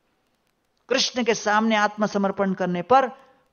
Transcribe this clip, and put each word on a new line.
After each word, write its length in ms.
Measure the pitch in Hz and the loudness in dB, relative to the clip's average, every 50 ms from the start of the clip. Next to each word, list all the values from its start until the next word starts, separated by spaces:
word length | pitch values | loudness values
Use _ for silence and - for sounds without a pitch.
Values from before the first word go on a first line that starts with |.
| _ _ _ _ _ _ _ _ _ _ _ _ _ _ _ _ _ - | _ _ _ _ _ _ _ _ _ _ _ _ _ _ _ _ _ -4
कृष्ण 340 | 247 262 - - - 254 233 | -2 -2 -2 -2 -4 -2 -2
के 120 | 226 214 | 0 -2
सामने 400 | - - 214 208 214 220 226 220 | 0 0 0 0 2 2 2 2
आत्मसमर्पण 800 | 208 208 208 214 214 214 196 - 202 196 196 196 - 196 190 185 | 2 0 0 0 -2 -4 -2 0 -2 -2 -2 -2 -2 -2 -2 -2
करने 280 | - 185 180 180 175 | -2 -2 -4 -2 -4
पर 260 | 175 - 247 269 262 233 - - - _ _ _ _ _ | 2 4 4 4 4 2 -4 -12 -20 _ _ _ _ _